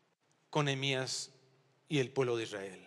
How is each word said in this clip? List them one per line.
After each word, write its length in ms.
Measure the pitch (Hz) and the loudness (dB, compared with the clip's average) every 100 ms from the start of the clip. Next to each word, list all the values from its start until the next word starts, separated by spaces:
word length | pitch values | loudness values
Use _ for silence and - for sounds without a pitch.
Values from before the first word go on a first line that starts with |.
| _ _ _ _ _ | _ _ _ _ _
con 160 | 156 147 | 0 2
Nehemías 640 | 135 139 131 127 - - - _ _ _ _ _ | 0 0 0 -2 -6 -8 -14 _ _ _ _ _
y 100 | 147 | 0
el 120 | 120 | 2
pueblo 260 | 131 127 120 | 2 2 0
de 80 | |
Israel. 400 | 110 101 98 92 | -2 -6 -8 -12